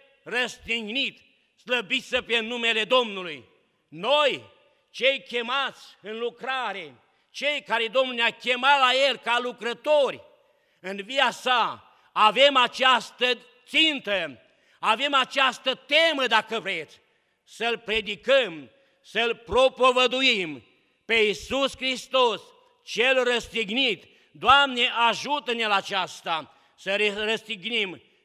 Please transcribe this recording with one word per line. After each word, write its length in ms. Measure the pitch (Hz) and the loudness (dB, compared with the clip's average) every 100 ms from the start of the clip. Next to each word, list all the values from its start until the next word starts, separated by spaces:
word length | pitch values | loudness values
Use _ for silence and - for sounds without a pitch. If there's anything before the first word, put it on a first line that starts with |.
| _ _ | _ _
răstignit, 960 | - 226 247 - 185 233 208 247 247 - _ _ _ _ | -10 -6 -6 -8 -10 -8 -6 -6 -6 -8 _ _ _ _
slăvit 480 | - 247 185 247 | -6 -4 -4 -6
să 180 | - 247 | -4 -6
fie 180 | - 233 | -2 -4
numele 440 | 226 240 233 226 | -4 -4 -2 -2
Domnului. 600 | 214 254 233 196 175 143 113 _ _ _ _ | 2 2 2 -4 -10 -14 -18 _ _ _ _
Noi, 540 | 151 214 294 285 160 107 _ _ _ _ | -8 0 2 2 -2 -10 _ _ _ _
cei 320 | - 247 269 | -2 0 0
chemați 720 | - 240 233 269 254 - - - | -6 -8 -6 -4 -6 -8 -20 -20
în 160 | 190 220 | -14 -8
lucrare, 760 | 233 233 254 262 233 196 156 120 _ _ _ | -8 -8 -8 -6 -6 -8 -12 -18 _ _ _
cei 320 | - 277 294 | -6 -4 -4
care 260 | - 226 226 | -2 -2 0
Domnul 280 | 247 262 240 | 0 0 0
ne-a 140 | 233 | -2
chemat 500 | 214 240 247 262 285 | -2 -4 0 4 4
la 280 | 254 254 277 | 4 4 2
El 100 | 240 | 0
ca 220 | 226 240 | -2 -2
lucrători, 840 | 247 190 220 233 294 302 247 135 - _ _ _ _ _ | -2 -6 -8 -4 2 2 2 -2 -14 _ _ _ _ _
în 220 | 185 202 | -12 -10
via 280 | 196 269 254 | -4 0 2
sa 520 | - 247 247 185 117 - _ _ | 0 0 0 0 -4 -18 _ _
avem 420 | 175 214 208 285 269 | 4 4 6 4 6
această 800 | 247 - 254 247 - - 247 240 - _ - | 0 2 4 4 0 -4 -2 -2 -8 _ -4
țintă, 760 | 294 320 285 202 196 160 120 _ _ _ _ | 2 2 0 -4 -4 -4 -10 _ _ _ _
avem 340 | 180 220 285 | 0 0 2
această 600 | 277 254 269 269 - 262 254 | 0 0 0 0 0 -6 -6
temă, 520 | - 294 330 285 269 | 0 4 4 2 2
dacă 320 | 220 208 226 | 0 0 -6
vreți, 420 | 180 175 147 - _ _ _ _ | -6 -8 -10 -18 _ _ _ _
să-L 340 | _ - 233 226 | _ -6 -4 -4
predicăm, 920 | - 220 208 202 214 269 220 160 131 _ _ _ | -4 -4 -4 -6 2 4 2 -4 -16 _ _ _
să-L 340 | - 214 233 226 | -8 -2 -2 -4
propovăduim 1300 | - 220 262 262 254 254 254 262 262 220 170 135 - _ _ _ - | -2 2 2 4 2 4 2 2 2 2 -2 -8 -16 _ _ _ -2
pe 80 | |
Iisus 600 | 226 214 190 - 262 269 - | 2 2 0 -4 -2 -2 -4
Hristos, 640 | 262 254 - 262 247 196 - _ _ _ | -6 -6 -2 2 2 0 -8 _ _ _
cel 400 | - 190 254 262 | -8 0 2 2
răstignit. 800 | 247 240 - 220 202 233 262 180 - _ _ | 2 0 -4 -6 -4 -2 -2 -2 -8 _ _
Doamne, 560 | 151 196 277 285 247 247 | -4 4 4 4 0 -2
ajută-ne 800 | 214 233 214 - 294 262 233 220 | 2 0 0 -4 -4 -4 -2 0
la 80 | 202 | 0
aceasta, 840 | - 196 175 - 185 160 139 _ _ _ | -2 -4 -6 -8 -6 -6 -6 _ _ _
să 200 | 185 202 | -6 0
re-, 180 | 208 | 0
răstignim 880 | 202 214 220 214 214 190 233 196 147 _ _ | -2 -4 -4 -6 -10 -6 -4 -4 -8 _ _